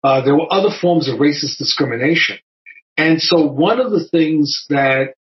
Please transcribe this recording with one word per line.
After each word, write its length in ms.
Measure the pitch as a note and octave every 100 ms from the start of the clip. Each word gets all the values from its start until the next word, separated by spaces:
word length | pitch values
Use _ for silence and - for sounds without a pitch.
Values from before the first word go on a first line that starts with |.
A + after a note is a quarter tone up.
Uh, 180 | C3+ C3+
there 120 | C3
were 180 | D3 E3
other 180 | F#3+ F#3+ -
forms 280 | F3 E3+ C3+
of 100 | A#2
racist 380 | D3 C#3+ C#3 -
discrimination. 800 | C3+ - C3+ A#2 C3+ F3 - - _ _ - - _ -
And 260 | D#3+ D#3+
so 240 | - E3+ D3
one 340 | C3+ F3 A#3
of 100 | A#3+
the 160 | G3+ E3
things 600 | E3+ D#3 D#3 C#3+ - -
that 460 | C#3+ C3+ C3+ C3+ -